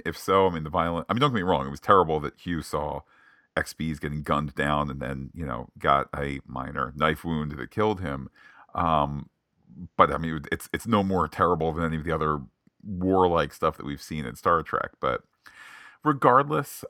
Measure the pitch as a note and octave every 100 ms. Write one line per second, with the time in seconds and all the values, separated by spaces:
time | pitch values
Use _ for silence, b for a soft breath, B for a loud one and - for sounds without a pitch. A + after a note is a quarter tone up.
0 | - E2 - F#2+ F#2+ E2+ D#2 F2 E2 E2+
1 | - A2 D3 A#2+ F2+ D#2+ C2+ C#2+ - G2
2 | E2 D#2 D2 - - E2+ - D#2 D2 C#2+
3 | - b b b b - - - D#2+ D2+
4 | D#2 D2+ D2 D2+ D2+ - C#2+ D2 D2 C#2
5 | B1+ C2+ C2+ - D2 A#1+ - - D#2+ C#2
6 | C2 C#2+ C#2+ C#2 - B1+ C2+ D2 B1+ C#2+
7 | D#2 D#2 E2+ D#2+ D2+ D2 B1 - G#2+ G2+
8 | F2 C#2 C2 B B B B - E2+ D#2+
9 | C#2+ C#2+ - _ _ _ _ - F2+ -
10 | - C#2 D#2+ D#2+ C#2 - - F2 A2+ A2
11 | F#2+ F#2+ D#2+ - E2+ F2 D#2+ D#2+ E2 D#2+
12 | D2+ D#2 D#2 D2+ B1+ _ _ _ G2+ F#2
13 | F#2 F#2+ F2+ E2+ D2+ - E2 D2+ - C#2+
14 | - D#2 B1+ - F#2 E2+ D#2 - - -
15 | C#2 B1 - _ B B B B B B
16 | D3 C#3+ C#3 B2+ C#3+ D3+ C#3 - -